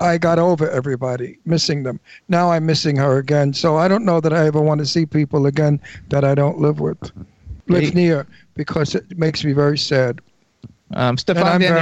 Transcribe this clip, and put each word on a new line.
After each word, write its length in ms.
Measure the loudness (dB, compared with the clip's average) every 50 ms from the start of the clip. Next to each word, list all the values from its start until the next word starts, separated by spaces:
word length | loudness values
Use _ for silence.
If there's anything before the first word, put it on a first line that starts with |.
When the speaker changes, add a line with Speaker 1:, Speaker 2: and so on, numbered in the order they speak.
Speaker 1:
I 160 | 0 0 0
got 220 | 2 2 2 2 2
over 320 | 2 2 2 0 0 -2
everybody, 680 | -2 -2 -4 -4 -4 -4 -4 -4 -4 -6 -8 -10 -12 _ -4
missing 380 | -2 -2 0 0 -2 -4 -4
them. 180 | -4 -6 -8 -10 _ -20 -20 -16 _ -2
Now 220 | 0 0 2 2
I'm 140 | 0 0 0
missing 320 | 0 0 0 0 0 0
her 220 | 2 2 2 2 0
again. 340 | 0 0 0 0 0 0
So 240 | 0 0 0 0 2
I 100 | 2 2
don't 180 | 2 2 0 2
know 160 | 2 0 2
that 120 | 2 2
I 140 | 2 2 2
ever 140 | 2 2 2
want 160 | 2 2 0 0
to 80 | -2
see 180 | -2 -2 -2 -2
people 400 | 0 0 -2 0 0 0 0 0
again 320 | 0 2 2 2 2 0 0 -4 -8 -20 -18 -8 -4
that 160 | -2 0 2
I 100 | 2 2
don't 240 | 2 0 0 0 0
live 220 | 0 0 0 0
with, 180 | -4 -6 -6 -8 -12 -16 -16 -18 -20 -20 _ _ -18 -16 -16 -8 -2 0
live 160 | 0 2 2
Speaker 2:
Hey. 60 | 2
Speaker 1:
near, 360 | 2 2 2 2 2 0 -2 -8 -14 -20 _ _ -12
because 400 | -10 -8 -4 -4 -2 -2 -2 -4
it 240 | -6 -6 -8 -6 -4
makes 260 | -2 -2 -2 -2 -4
me 80 | -2
very 240 | 0 2 2 0 0
sad. 440 | -2 -2 -2 0 0 0 0 -2 -8 -12 _ _ _ _ _ _ _ -20 -20 _ _ _ -10 -4
Speaker 2:
Um, 160 | -2 0 0
Speaker 1:
And 100 | 0 -2
Speaker 2:
Stefan 240 | -2 -2 0 2 2
Speaker 1:
I'm 140 | 2 2 4
very 200 | 4 4 2 2